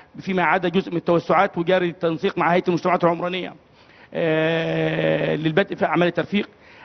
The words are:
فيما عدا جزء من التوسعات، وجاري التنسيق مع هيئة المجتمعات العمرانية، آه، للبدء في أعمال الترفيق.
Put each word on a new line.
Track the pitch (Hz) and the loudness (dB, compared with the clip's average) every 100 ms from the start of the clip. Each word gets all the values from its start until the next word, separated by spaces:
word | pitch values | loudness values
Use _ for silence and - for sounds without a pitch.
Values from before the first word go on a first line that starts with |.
| - - | -20 -12
فيما | - 190 | -4 0
عدا | 160 185 175 | 2 2 2
جزء | 180 - | 0 -2
من | 170 | -2
التوسعات، | - 170 - 165 196 - | 0 0 2 2 2 0
وجاري | 170 185 175 | 0 2 0
التنسيق | 165 170 160 196 - | -2 -4 -2 -2 0
مع | 160 | 2
هيئة | 180 180 | 2 2
المجتمعات | 165 190 175 | 0 0 2
العمرانية، | 175 170 180 180 175 147 _ _ - - - | 2 0 -4 -6 -8 -14 _ _ -20 -20 -10
آه، | - 170 156 160 165 165 160 160 160 160 156 156 156 | -4 0 0 0 0 -2 -2 -2 0 0 0 0 -2
للبدء | 160 160 196 | 0 0 -2
في | 175 | -2
أعمال | 185 160 175 | -2 2 0
الترفيق. | 170 143 202 - - - - | 0 -4 -4 -6 -12 -20 -20